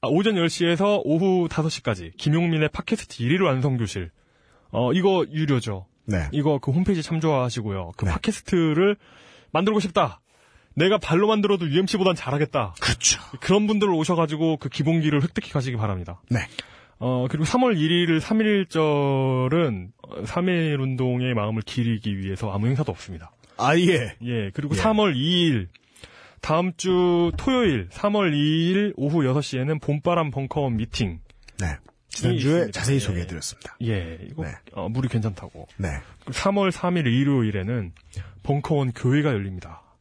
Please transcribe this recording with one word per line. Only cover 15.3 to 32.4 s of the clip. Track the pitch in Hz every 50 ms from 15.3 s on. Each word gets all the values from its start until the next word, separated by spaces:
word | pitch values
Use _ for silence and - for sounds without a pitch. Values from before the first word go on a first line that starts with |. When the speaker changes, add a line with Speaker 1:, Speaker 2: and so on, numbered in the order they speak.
| - - - -
Speaker 1:
가시기 | - 147 123 135 123
바랍니다. | 110 107 107 98 92 87 85 87 - _ _
Speaker 2:
네. | 120 117 95 - - - - - - - - _ _ _
Speaker 1:
어, | 117 123 127 123 127 123
그리고 | - 151 160
삼월 | 151 - 247 254 254 220 165
일 | 151 156
일 | 170 175 175 165 165 156
삼 | 156 - 220 220
일절은, | 220 214 208 202 190 - - 160 156 156 147 143 143 139 139 135 131 131 131 127 127 127 151 170 170 143 110 92 90 95 - _ -
어, | - - - 98
삼 | 107 - 175 175 185
일 | 180 170 165 156 151 139
운동의 | 131 135 131 127 131 127 123 123 127 127 123
마음을 | 113 104 107 110 110 107
기리기 | - - - 117 117 117 104 - 110 101 95
위해서 | 95 95 95 95 - 104
아무 | 95 101 104 120
행사도 | 135 123 151 -
없습니다. | 95 - - - 92 82 82 - _ _ _ _ _ -
Speaker 2:
아, | 113 131 151 170
예. | 180 170 180 147 120 101 - - 117
Speaker 1:
예, | 120 120 117 104 98 -
그리고 | - - 147 151
Speaker 2:
예. | -
Speaker 1:
삼월 | 90 220 220 208 214 202 147 127
이 | 135 160 180 180 175 165
일, | 139 110 92 87 _ - _ _ _ - - - - - - - - -
다음 | - - 151 160 175 185 170 -
주 | - 185 185 180 180 175 175 170 170 170 - -
토요일 | - 262 262 254 240 196 143 113 92 87
삼월 | - - - 208 208 208 202 175 147
이 | 143 147 151 156 160 165 170
일 | 185 196 208 208 -
오후 | - 131 147 151 170 147
여섯 | 127 131 147
시에는 | 143 - - 127 127 143 160 151
봄바람 | - - 147 151 - 175 175 170 160 147
벙커원 | 123 139 135 127 - 151 143 131 120 107
미팅. | 117 120 - - 120 95 85 82 - - - _ - - _ -
Speaker 2:
네. | 95 82 71 - - - _ _ _ _
지난주에 | - - - 120 120 117